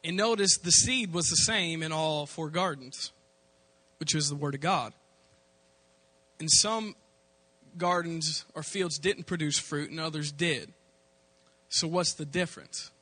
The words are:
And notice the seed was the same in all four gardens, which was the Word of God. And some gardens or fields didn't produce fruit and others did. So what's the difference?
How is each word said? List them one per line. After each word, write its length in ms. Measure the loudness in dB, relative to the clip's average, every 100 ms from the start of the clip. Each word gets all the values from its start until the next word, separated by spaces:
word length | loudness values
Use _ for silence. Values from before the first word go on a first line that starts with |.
And 120 | -2 2
notice 400 | 2 4 4 4
the 140 | 6
seed 420 | 6 6 2 0
was 140 | -2 2
the 80 | 2
same 460 | 4 2 0 -2
in 100 | -2
all 340 | 0 0 0 -4
four 240 | -6 -4
gardens, 600 | -2 -2 -4 -12 -10 -10 _ _ _ _ _ _ _ _ _
which 140 | -2
was 160 | 0 0
the 60 | -2
Word 180 | -4
of 80 | -2
God. 320 | 0 0 -2 -10 _ _ _ _ _ _ _ _ _ _ _ _ _ _
And 120 | 4
some 440 | 4 4 0 -4 -10 _ _ _ _ _ _ -20 -2
gardens 680 | 2 2 0 -2 -2 -4 -8
or 80 | -10
fields 380 | -6 -2 -2 0
didn't 240 | 0 0
produce 340 | -4 -2 0 0
fruit 320 | -2 -6 -4
and 100 | -6
others 320 | -6 -4 -6
did. 420 | 0 0 0 -4 -18 _ _ _ _ _ _ _ _ _
So 180 | -2 2
what's 260 | 2 0
the 120 | -2 -4
difference? 680 | -2 -2 -4 -12 -12 -12 _